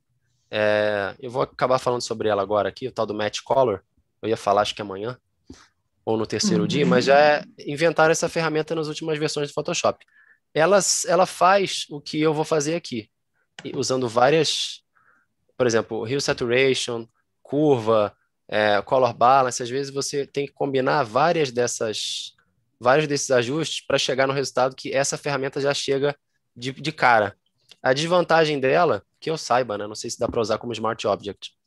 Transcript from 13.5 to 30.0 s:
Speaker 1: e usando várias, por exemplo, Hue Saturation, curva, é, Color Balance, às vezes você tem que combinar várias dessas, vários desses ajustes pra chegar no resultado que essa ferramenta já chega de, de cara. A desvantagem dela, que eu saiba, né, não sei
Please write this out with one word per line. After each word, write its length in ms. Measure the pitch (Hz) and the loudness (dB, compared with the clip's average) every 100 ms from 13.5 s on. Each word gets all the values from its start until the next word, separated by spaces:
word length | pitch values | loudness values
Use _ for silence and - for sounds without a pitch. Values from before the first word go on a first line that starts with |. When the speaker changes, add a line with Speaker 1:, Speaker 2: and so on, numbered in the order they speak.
| - 135 | -16 -10
Speaker 1:
e 100 | 143 | -6
usando 320 | 120 131 123 | -2 -2 0
várias, 760 | 117 127 160 143 - - - _ _ _ _ _ _ _ - | 2 4 4 2 -2 -6 -10 _ _ _ _ _ _ _ -2
por 80 | 123 | 2
exemplo, 380 | 110 107 110 | 2 -2 -6
Hue 180 | 110 139 | -4 -4
Saturation, 840 | 143 139 123 123 135 127 - 117 117 _ _ _ | -2 -2 0 2 2 0 -4 -8 -10 _ _ _
curva, 720 | - 143 151 127 110 110 101 - _ _ - | -6 0 2 2 2 2 2 -4 _ _ -4
é, 320 | 104 107 101 | 0 2 2
Color 300 | - 135 123 | 2 2 2
Balance, 500 | 113 120 135 127 120 | 4 4 6 4 -2
às 60 | 120 | -6
vezes 220 | 135 139 | -6 -6
você 360 | 135 131 143 131 | -6 -6 -6 -6
tem 180 | 143 143 | -6 -8
que 80 | |
combinar 480 | - 143 135 135 151 | -4 -2 0 2 0
várias 460 | 113 120 160 170 135 | 0 2 2 2 0
dessas, 840 | 120 120 - 113 104 - - - - _ _ _ _ | 0 -2 -2 -4 -4 -8 -8 -12 -18 _ _ _ _
vários 280 | 120 143 151 | 2 2 2
desses 240 | 143 - | -2 2
ajustes 520 | 127 117 151 147 - - | 0 2 -4 -4 -8 -2
pra 120 | 135 | -2
chegar 300 | - 131 135 | 0 0 0
no 60 | |
resultado 420 | 139 131 - 131 131 | 0 -2 0 -2 -2
que 180 | 131 | -4
essa 240 | 127 139 147 | -2 -2 -4
ferramenta 420 | 147 139 135 143 | -4 -4 -4 -4
já 140 | 139 | -2
chega 420 | 139 - 135 143 - _ _ _ 120 | -2 -2 -2 -2 -4 _ _ _ -12
de, 160 | 127 | -12
de 180 | 131 151 | -8 -10
cara. 440 | - 131 113 101 - _ _ _ - | 0 4 4 2 -4 _ _ _ -4
A 120 | 127 | 0
desvantagem 640 | 135 165 180 170 165 151 143 | 0 2 2 4 4 4 2
dela, 440 | 131 160 170 101 - _ | 2 2 2 0 -6 _
que 100 | 151 | -8
eu 80 | 160 | -6
saiba, 400 | - 123 120 104 | 0 0 0 -6
né, 100 | 104 | -8
não 80 | |
sei 140 | 107 | -10